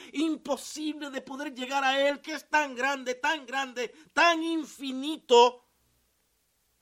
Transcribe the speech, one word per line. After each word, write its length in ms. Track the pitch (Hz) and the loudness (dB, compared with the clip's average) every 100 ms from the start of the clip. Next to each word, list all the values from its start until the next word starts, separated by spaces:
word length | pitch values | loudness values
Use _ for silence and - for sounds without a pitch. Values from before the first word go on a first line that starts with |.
| - | -6
imposible 1000 | 277 320 302 - 269 - 302 311 294 285 | -2 -2 -2 -4 -4 -6 -8 -6 -6 -6
de 100 | 262 | -8
poder 340 | - 269 294 | -8 -8 -8
llegar 280 | 247 254 277 | -8 -2 2
a 260 | 269 277 285 | 2 4 2
Él, 120 | 285 | 2
que 120 | 311 | -6
es 160 | 294 - | -10 0
tan 260 | 302 285 | 0 0
grande, 420 | 247 269 277 254 254 | 0 -2 0 -4 -2
tan 280 | 294 320 | -2 -2
grande, 440 | 240 269 262 240 233 - - | -4 -4 -4 -6 -8 -8 -4
tan 300 | 285 339 330 | 4 4 4
infinito. 1200 | 330 330 262 - 269 262 294 320 - 240 240 240 _ _ _ _ _ _ _ _ _ _ _ _ | 0 -2 -4 -8 -8 -6 -6 -4 6 6 6 -6 _ _ _ _ _ _ _ _ _ _ _ _